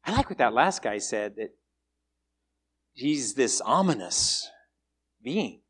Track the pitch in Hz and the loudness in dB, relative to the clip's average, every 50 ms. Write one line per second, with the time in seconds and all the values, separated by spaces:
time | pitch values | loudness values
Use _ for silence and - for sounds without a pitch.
0 | - - 208 254 277 - 202 - 127 113 110 120 151 190 190 - - 117 104 104 | -4 0 2 2 0 0 2 2 2 4 6 4 4 4 2 -2 -4 -4 -4 -4
1 | - - - 107 104 104 101 110 110 - _ _ _ _ _ _ _ _ _ _ | -4 -4 -4 -4 -4 -4 -6 -8 -10 -10 _ _ _ _ _ _ _ _ _ _
2 | _ _ _ _ _ _ _ _ _ _ _ _ _ _ _ _ _ _ _ - | _ _ _ _ _ _ _ _ _ _ _ _ _ _ _ _ _ _ _ -4
3 | 127 147 151 143 127 - - 135 127 110 - - - 110 131 180 196 180 147 104 | -2 0 0 0 -2 -4 0 2 2 2 2 -2 0 2 2 4 4 2 2 0
4 | 90 - - - - - - - - - - _ _ _ _ _ _ _ _ _ | -2 -4 -2 0 0 0 -2 -2 -6 -10 -18 _ _ _ _ _ _ _ _ _
5 | _ _ _ _ 113 123 160 214 170 101 - - _ | _ _ _ _ _ -4 -2 -2 -2 -4 -8 -14 _